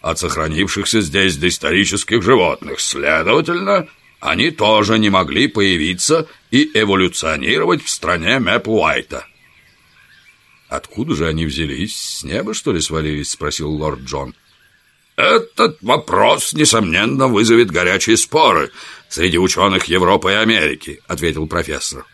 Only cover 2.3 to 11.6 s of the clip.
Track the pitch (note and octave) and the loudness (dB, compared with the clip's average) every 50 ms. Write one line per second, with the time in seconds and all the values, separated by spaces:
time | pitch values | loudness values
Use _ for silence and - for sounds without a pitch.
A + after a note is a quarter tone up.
2.3 | C3+ A#2 F2+ E2 C#2 - - D2 C#2 - - - - C#2+ C#2+ D2 D#2 D#2+ D#2+ F#2 | 4 4 4 2 0 -4 -8 -10 -8 -6 -6 -6 -4 -4 0 0 0 2 2 2
3.3 | A#2 D3 D#3+ E3 F3 F3 G3 G3 G2+ - - - - _ _ _ _ _ - C#2+ | 2 2 2 0 -4 -4 -2 0 0 0 -2 -4 -14 _ _ _ _ _ -4 -4
4.3 | D#2 F2+ A#2+ E3 D3+ - G#2+ G#2 A2 G#2+ G#2+ G2+ A2 A2+ G#2+ G#2 G2 F#2+ F#2 - | -2 0 0 -2 0 0 2 4 4 4 4 2 2 2 2 4 2 2 2 2
5.3 | C#2 F#2 B2+ C#3+ - A2 G2+ G2 F#2+ E2+ D2+ E2+ F#2 F2+ - - D#3 E3 D#3 - | 0 0 0 0 0 0 0 2 2 0 0 -2 -2 -2 0 0 2 0 0 -4
6.3 | - _ _ _ - B2+ D3 G#2 - G#2+ A2 G2+ G2 F#2+ F#2 F2+ F#2 - - D#2+ | -10 _ _ _ 0 2 2 2 2 0 2 2 2 2 2 2 0 -2 -4 -4
7.3 | D#2 D2 C2 D2+ A#2 D3+ E3 E3+ F3+ D#3 - - - - - E2 F2+ F2 D#2+ F2+ | -4 -2 -2 -2 -2 0 0 0 0 -2 -2 -6 -8 -6 -2 -2 -2 0 0 0
8.3 | A#2+ C3+ A#2+ F2 G2+ A#2 - A2 A2 G#2+ D#2+ D2+ D2 B1+ - _ - B1+ - - | 0 0 0 0 0 0 0 0 0 2 2 2 0 -2 -4 _ -12 -12 -12 -14
9.3 | _ _ _ _ _ _ _ _ _ _ _ _ _ _ _ _ - - _ - | _ _ _ _ _ _ _ _ _ _ _ _ _ _ _ _ -20 -20 _ -20
10.3 | _ _ _ _ _ _ _ _ - C#2+ - - - G2+ A#2 D#3+ - D2+ D#2 E2 | _ _ _ _ _ _ _ _ -10 -10 -10 -10 -8 -8 -4 -4 -2 -2 0 -2
11.3 | D#2 D#2+ E2 D#2 C2+ C#2+ | 0 -2 -2 -2 -2 -4